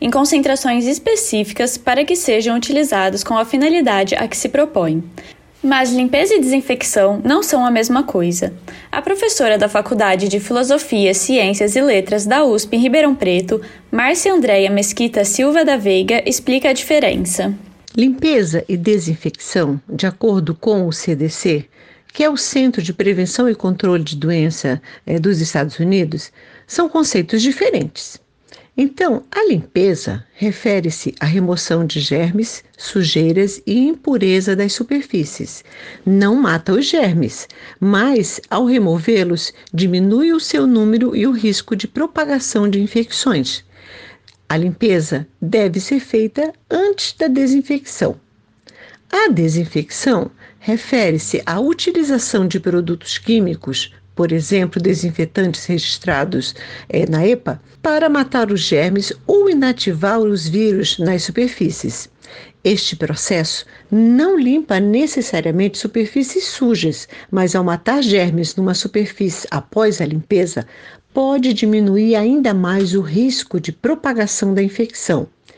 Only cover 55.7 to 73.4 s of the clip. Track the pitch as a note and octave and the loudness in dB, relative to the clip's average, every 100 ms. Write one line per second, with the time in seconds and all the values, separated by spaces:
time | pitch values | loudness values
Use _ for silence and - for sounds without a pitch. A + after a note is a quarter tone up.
55.7 | E3+ - - F3+ C#3 F3+ C3 B2+ - - | -4 -4 -6 -2 -2 0 -4 -6 -10 -16
56.7 | - - D#3+ E3+ D#3 F#3+ B3 - C#3+ - | -18 -6 -2 0 2 2 0 -2 -10 -12
57.7 | - D#4+ D4+ D#4+ C#4+ C4+ B3+ G#3+ G3 - | -8 -2 0 2 0 0 0 0 0 0
58.7 | D3+ F3 G3 G3 - - G4+ G4+ D4+ C4 | 0 2 0 -4 -8 0 2 4 4 2
59.7 | A#3+ G3 D#3+ G3 A3+ G#3+ G3 D#3+ F#3+ A3 | 0 -2 -2 0 2 0 0 -2 0 2
60.7 | F#3+ - - E3+ F3+ - G3 B3 - D#3+ | 0 -2 -2 0 0 -2 -2 -2 0 -4
61.7 | - - - - _ - - - _ F#3 | -4 -8 -10 -14 _ -20 -20 -20 _ -2
62.7 | G3+ - D#3+ D3+ D3+ - F3+ D#3+ - - | 0 -2 -4 -6 -4 -2 -2 -2 -6 -12
63.7 | - - G#3+ A3+ B3 F4 F#4 B3 D4 D#4 | -16 -2 2 4 4 4 2 2 0 0
64.7 | F#3+ G3+ A#3 D4+ C4+ A3+ E3+ D#3+ E3 G3 | 0 2 2 0 -2 -4 -2 0 0 0
65.7 | - G#3+ A3+ G#3+ C#4 C4 F#4 - - A#3+ | -2 -4 -2 -2 -2 -2 -4 -4 -2 0
66.7 | G3 E3 C3+ - - - F#3+ F#3 F#3+ F3+ | 0 0 -4 -10 -18 -6 -2 0 0 0
67.7 | E3+ A3+ C#4 B3 G3 F3 E3 D#3+ - F#3+ | -2 0 0 2 2 2 0 -2 -2 -2
68.7 | F3+ - G#3 G#3 - F#3+ - - C#3+ - | -2 -2 -2 -2 -2 -4 -4 -6 -8 -4
69.7 | G#3+ A3 G#3 D#3 D#3 - G3 F3 - A#2 | 0 0 0 -2 -4 0 0 0 -4 -10
70.7 | - - - _ C4+ C4+ C#4 B3+ G#3 G#3+ | -14 -20 -20 _ -2 0 2 0 0 2
71.7 | G#3+ G3+ G3 A3 A3 A3 C#4+ B3 F#3+ F3+ | 2 2 2 2 2 2 2 2 0 0
72.7 | G3 F#3+ G3 D#3+ F3 C4 B3+ | 0 0 -2 -2 0 0 -2